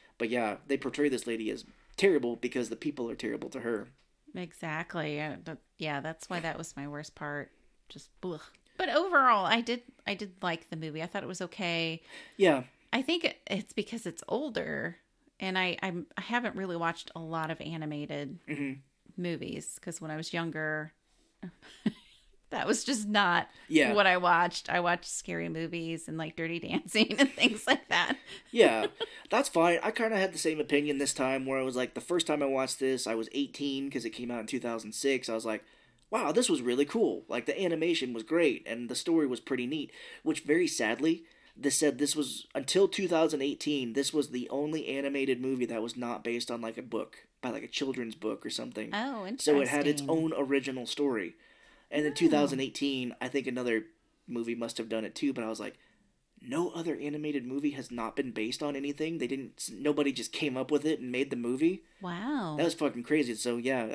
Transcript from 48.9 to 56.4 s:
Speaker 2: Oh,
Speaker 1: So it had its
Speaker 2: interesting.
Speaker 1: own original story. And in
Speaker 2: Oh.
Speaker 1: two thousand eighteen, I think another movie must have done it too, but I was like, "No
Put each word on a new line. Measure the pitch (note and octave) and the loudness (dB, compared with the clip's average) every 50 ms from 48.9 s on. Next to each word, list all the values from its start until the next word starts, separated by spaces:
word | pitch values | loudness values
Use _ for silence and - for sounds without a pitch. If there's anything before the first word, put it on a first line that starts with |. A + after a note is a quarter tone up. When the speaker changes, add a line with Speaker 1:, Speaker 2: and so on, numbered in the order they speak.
Speaker 2:
Oh, | - G#3 A#3 C#4 C#4 A3 G3 F#3 A#3 C4+ | -4 -4 -4 -4 -4 -6 -6 -6 -6 -2
Speaker 1:
So | - D3+ D3 C#3+ | 4 6 6 6
it | C#3 B2 | 6 4
had | D3 D3 C#3+ | 2 2 4
its | C#3+ D3 D3 | 2 2 2
Speaker 2:
interesting. | C#3+ C#3 E3 D#3+ D#3+ D#3+ D#3+ | 2 0 2 2 2 2 0
Speaker 1:
own | - C#3 C3 | 0 0 2
original | C#3 C#3 B2+ C3+ C3 C3 A#2+ - | 2 2 2 0 -4 -6 -4 -4
story. | - - D3 C#3+ B2 A2 F#2 - - _ _ - - _ _ - - _ _ - | -2 0 2 2 2 0 -2 -4 -8 _ _ -20 -20 _ _ -20 -20 _ _ -4
And | - D3+ D3+ | -2 0 0
in | D3+ | 0
Speaker 2:
Oh. | D3 | 2
Speaker 1:
two | - F3 D#3 | 6 6 6
thousand | C#3+ D3 D3 C#3 C3+ C3 | 8 8 6 4 2 0
eighteen, | C3+ B2 G#2+ - C#3+ C#3+ C3+ C3 B2+ A#2+ A2+ - | -2 -2 -2 -2 0 0 0 0 -4 -4 -6 -6
I | B2 B2+ | -6 -2
think | C3 C#3+ B2 C3 | -2 -2 -2 -2
another | B2 B2+ B2 A#2+ A2+ A2 A2 - _ _ _ _ _ _ _ - | -4 -2 0 2 0 0 0 -4 _ _ _ _ _ _ _ -8
movie | B2 A#2+ A#2 A#2 A#2+ | -6 -4 -2 -2 -4
must | A#2+ A#2 A2+ - - | -4 -4 -6 -4 -6
have | A2+ A2+ | -6 -4
done | A2+ A2 A2 | -4 -4 -4
it | G2 - | -6 -6
too, | - - C#3 C3+ | -2 -2 -2 0
but | C3 A2+ | 0 -4
I | A2 | -4
was | A2+ A2 | -4 -6
like, | G#2 G#2+ - _ _ _ _ _ _ _ _ _ _ _ _ | -8 -10 -10 _ _ _ _ _ _ _ _ _ _ _ _
"No | - | -20